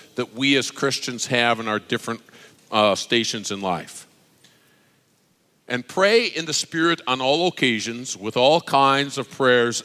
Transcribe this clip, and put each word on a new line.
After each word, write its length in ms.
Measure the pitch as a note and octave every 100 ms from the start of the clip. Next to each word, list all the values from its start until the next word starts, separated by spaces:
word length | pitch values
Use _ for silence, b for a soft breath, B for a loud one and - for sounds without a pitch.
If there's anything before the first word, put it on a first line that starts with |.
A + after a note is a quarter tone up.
| B -
that 180 | B2
we 220 | A2+ C#3 C#3
as 160 | A#2
Christians 540 | - C#3 B2+ - A#2+ -
have 340 | B2 A#2 A2+
in 80 | A2+
our 100 | G#2+
different, 420 | - A2+ - A#2 - B B B _
uh, 240 | G#2+ G#2+ F#2+
stations 560 | - A#2+ A2 A2+ G2
in 80 | G2+
life. 440 | F#2+ E2+ E2 - - _ _ _ b b b b b b b _ _ _ _ _ -
"And 180 | B2 -
pray 380 | - G3 A3+ A3+
in 200 | D3+ E3
the 60 |
Spirit 480 | D3 - E3 E3+ E3 -
on 140 | C3
all 260 | C3 D#3 F3+
occasions 680 | - C3 A2 G#2 A#2 C3 F#2
with 200 | G#2 B2
all 240 | C3 E3
kinds 560 | - C#3 C#3 C#3 C#3+ C3+
of 140 | A#2+
prayers 500 | - C3 B2 A#2+ A2+